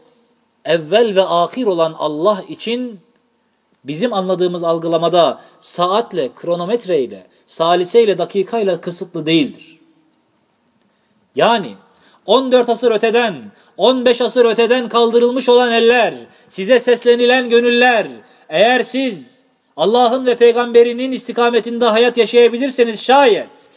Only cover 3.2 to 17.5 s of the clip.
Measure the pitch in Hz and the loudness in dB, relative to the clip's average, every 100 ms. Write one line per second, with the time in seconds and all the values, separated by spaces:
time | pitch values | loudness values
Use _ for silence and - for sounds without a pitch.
3.2 | _ _ _ _ _ _ 127 151 240 196 | _ _ _ _ _ _ -12 -6 -4 -2
4.2 | 185 180 180 175 170 165 165 165 170 175 | -4 -2 -2 -2 -2 -2 -2 -2 0 2
5.2 | 151 113 - _ - - 180 208 233 170 | 2 -2 -12 _ -12 -4 -2 -2 -4 -6
6.2 | 127 - 165 175 175 240 185 160 117 98 | -6 -8 -6 -6 -4 -6 -2 -4 -4 -10
7.2 | - _ - - 165 175 180 233 220 175 | -20 _ -16 -4 0 0 2 2 2 0
8.2 | 170 196 185 233 202 175 175 170 190 170 | -2 -4 -4 -4 -4 -4 -8 -10 -10 -8
9.2 | 156 165 123 - - _ _ _ _ _ | 0 0 0 -6 -20 _ _ _ _ _
10.2 | _ _ _ _ _ _ _ _ _ _ | _ _ _ _ _ _ _ _ _ _
11.2 | _ 127 185 226 139 98 _ _ _ _ | _ -2 0 0 -4 -14 _ _ _ _
12.2 | - 233 262 254 240 226 247 214 226 233 | 0 0 2 2 2 0 0 0 0 0
13.2 | 233 147 107 - _ - 214 254 247 240 | 0 -4 -14 -20 _ 0 2 2 0 0
14.2 | 233 254 233 220 226 254 240 233 233 233 | 0 2 2 2 0 0 0 0 2 2
15.2 | 240 254 247 240 247 226 226 240 196 127 | 2 0 2 2 2 2 2 2 0 -4
16.2 | 117 - _ - 190 254 247 233 240 240 | -14 -20 _ -8 0 2 2 0 2 2
17.2 | 240 254 247 | 2 2 2